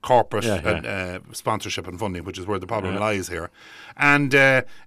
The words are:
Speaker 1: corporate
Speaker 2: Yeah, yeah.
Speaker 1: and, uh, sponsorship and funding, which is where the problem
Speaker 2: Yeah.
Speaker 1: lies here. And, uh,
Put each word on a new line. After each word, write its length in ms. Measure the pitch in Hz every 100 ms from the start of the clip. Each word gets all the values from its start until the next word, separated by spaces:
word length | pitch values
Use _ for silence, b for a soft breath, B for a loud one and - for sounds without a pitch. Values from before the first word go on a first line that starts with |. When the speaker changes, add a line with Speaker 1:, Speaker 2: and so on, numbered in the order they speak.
Speaker 1:
corporate 420 | - 123 110 107
Speaker 2:
Yeah, 160 | 110 98
yeah. 80 | 82
Speaker 1:
and, 160 | 85 110
uh, 320 | 101 92 92 -
sponsorship 560 | - - 110 101 - 95
and 100 | 90
funding, 260 | 104 90
which 140 | 85 92
is 80 | 92
where 120 | 98
the 80 | 92
problem 260 | 113 95
Speaker 2:
Yeah. 60 | 95
Speaker 1:
lies 280 | 107 104 90
here. 200 | 87 85 B B B B -
And, 380 | 143 143 143
uh, 280 | 139 135 131 - b